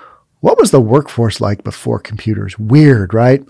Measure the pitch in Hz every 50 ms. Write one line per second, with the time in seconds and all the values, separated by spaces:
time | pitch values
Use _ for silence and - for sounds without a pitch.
0 | - - _ _ _ _ _ _ - 240 453 - 392 202 - 139 117 107 120 151
1 | 143 - - - 117 110 - - 113 101 104 - - - - - - 123 117 110
2 | - - 110 107 - 113 107 101 101 95 95 - 110 107 127 151 156 147 131 107
3 | 95 92 107 113 117 127 135 139 - _